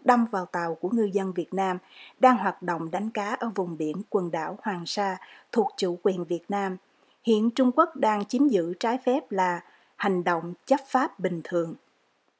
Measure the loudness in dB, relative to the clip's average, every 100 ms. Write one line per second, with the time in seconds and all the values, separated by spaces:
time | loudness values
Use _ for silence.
0 | 2 4 2 -2 -4 -4 -4 -4 -2 0
1 | 0 0 -2 -4 -4 -2 -2 -2 -8 -20
2 | -20 4 4 6 2 -4 -4 -4 -4 -6
3 | -4 -4 -4 -4 -4 -2 -4 -4 -4 -4
4 | -2 -2 -2 -4 -6 -6 -6 -6 -6 -2
5 | -2 -4 -10 -20 _ -2 0 -2 -4 0
6 | 0 0 -2 -6 -4 -4 -4 -6 -12 _
7 | _ _ 0 2 2 2 4 4 2 2
8 | 0 0 -2 2 4 4 0 -2 -2 0
9 | 0 0 0 0 0 0 -6 _ _ -4
10 | -2 0 0 -2 -4 -12 0 0 2 0
11 | 0 -2 -4 -4 -2 -2 -2 -6 _ _
12 | _ _ _ _